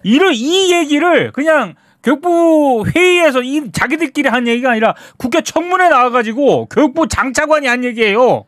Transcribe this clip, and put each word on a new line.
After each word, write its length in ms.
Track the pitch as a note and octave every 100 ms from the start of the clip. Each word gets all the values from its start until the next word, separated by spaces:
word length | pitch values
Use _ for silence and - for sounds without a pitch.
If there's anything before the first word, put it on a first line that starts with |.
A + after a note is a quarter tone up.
이를, 300 | F#3 C4 F#4+
이 360 | A#3+ C4 F#4 F#4+
얘기를 600 | F4 D4 D4 F4 D4+ A#2+
그냥 420 | D3+ D#4 D4+ G3+ - _ _
교육부 840 | A3+ C#4+ F4 E4+ E4 D#4 C#4+ A#3+ F#3+
회의에서 480 | E4 F4+ F4 D#4+ B3+
이 300 | B3 D4 B3+
자기들끼리 560 | - B3 D#4 D#4+ - -
한 180 | A#3+ A#3+
얘기가 260 | A#3 C4
아니라 220 | A3 A3 - - _
국회 240 | B3 D4+
청문회 480 | D4+ D#4+ F4 F#4 F4+
나와가지고 760 | C4+ B3 B3 A3 A3+ C#4 D3 A2+
교육부 420 | - D4 D4 D#4
장차관이 580 | - B3+ B3 D4+ D4+ C4+
한 160 | B3
얘기예요. 600 | B3 A3+ A3 G#3 B3+ C3